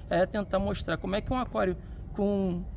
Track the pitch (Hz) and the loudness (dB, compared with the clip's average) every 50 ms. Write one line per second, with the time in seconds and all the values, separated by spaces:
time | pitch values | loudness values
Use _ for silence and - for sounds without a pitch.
0 | - - - 175 185 185 - 214 202 - - 190 196 202 202 - - - 165 160 | -4 0 2 4 4 4 2 -2 -2 0 0 0 2 0 0 -2 -2 -2 -2 -2
1 | - 190 185 214 208 - 262 254 247 - - 220 208 185 180 175 - - - - | 0 -2 -2 -2 0 0 0 0 0 0 0 2 2 2 0 -2 -4 -10 -12 -10
2 | - - - - 202 202 202 196 190 185 175 175 180 - - | -10 -8 -2 0 2 2 4 4 2 2 0 0 -2 -4 -4